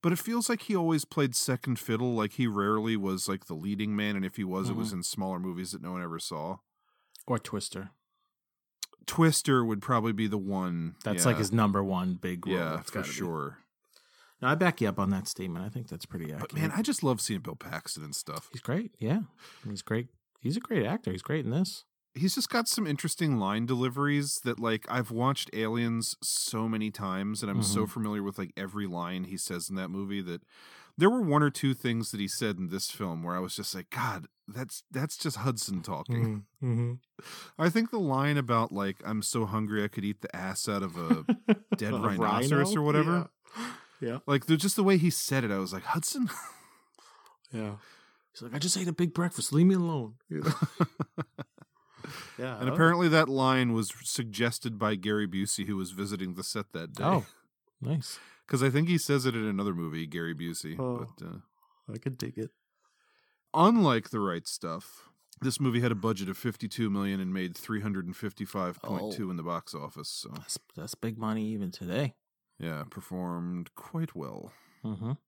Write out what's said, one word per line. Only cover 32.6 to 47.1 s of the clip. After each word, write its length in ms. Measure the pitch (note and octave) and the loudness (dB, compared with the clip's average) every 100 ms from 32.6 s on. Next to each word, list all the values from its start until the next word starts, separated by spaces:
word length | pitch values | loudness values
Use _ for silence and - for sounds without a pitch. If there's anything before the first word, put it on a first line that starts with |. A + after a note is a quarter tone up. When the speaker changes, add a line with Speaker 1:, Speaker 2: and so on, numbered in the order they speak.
| F2+ | -2
Speaker 1:
this 220 | F#2 - | -4 -4
film 320 | - F#2+ E2 | -4 -4 -4
where 140 | E2+ F2+ | -2 -2
I 20 | |
was 160 | F2+ | -2
just 200 | - - | -6 -6
like, 160 | F#2+ F2+ | -8 -8
"God, 360 | - - F#2 D#2 _ - | -4 -4 -4 -10 _ -12
that's, 340 | G#2 B2+ - _ | -10 -8 -10 _
that's 260 | C3 D3 - | -4 -4 -4
just 200 | D#3+ A#2 | -4 -2
Hudson 440 | B2+ A#2+ - F#2+ | -2 -2 -2 -4
talking." 640 | E2 D#2 - A#2+ A2+ G#2 G2+ _ | -4 -8 -2 0 0 -2 -8 _
Speaker 2:
Mm-hmm. 40 | C3 | 0
Mm-hmm. 200 | A#2 A#2+ B2 _ - - - - - | 0 0 -4 _ -20 -16 -16 -16 2
Speaker 1:
I 60 | E3 | 2
think 200 | G3 A3+ | 4 2
the 100 | A#3 | 0
line 360 | E3 C3 C#3 D3 | 2 2 4 2
about, 340 | B2 A#2 A2+ | 4 4 4
like, 280 | G2 G2 G2 | 0 -2 -2
"I'm 180 | - A2 | -4 -2
so 240 | G#2 A#2+ G#2+ | 0 0 2
hungry 380 | G#2+ G#2+ G#2+ | 0 0 0
I 40 | G#2 | 0
could 160 | - | -2
eat 160 | G2+ G2+ | -4 -4
the 140 | - | -8
ass 340 | F2 F#2 F#2+ - | -6 -6 -4 -2
out 140 | G2+ | -2
of 140 | F#2 E2+ | -2 -4
a 280 | E2 D#2+ | 0 0
Speaker 2:
<laughs> 520 | D#2 A#3 - G#3 - - | 2 -2 2 0 0 -2
Speaker 1:
dead 180 | G#2 | 0
Speaker 2:
A 40 | B2 | 0
Speaker 1:
rhinoceros" 720 | G#2+ G2 A2 G#2 C3 D3 C#3+ | 0 2 2 2 4 4 4
Speaker 2:
rhino? 100 | D3+ | 2
Speaker 1:
or 40 | |
whatever. 460 | D3 D3 D#3+ F3 E3 _ - A3+ | 4 4 4 2 0 _ -20 -12
Speaker 2:
Yeah. 100 | A#3+ - - _ | -12 -12 -20 _
Yeah. 160 | A#2+ B2 - | -6 -4 2
Speaker 1:
Like, 200 | C#3 - | 2 4
the, 100 | D#3+ | 4
just 180 | F#3+ G3+ | 4 4
the 60 | |
way 120 | G3 F#3+ | 6 8
he 120 | E3+ | 6
said 340 | - - C3+ | 2 0 2
it, 80 | A#2 | 2
I 60 | G2 | 0
was 140 | F#2+ | -2
like, 120 | F#2+ | -6
"Hudson?" 440 | - - - D4 B3 | -2 -2 0 -2 -2
<laughs> 1160 | - - - - _ _ _ - | -2 -12 -18 -20 _ _ _ -20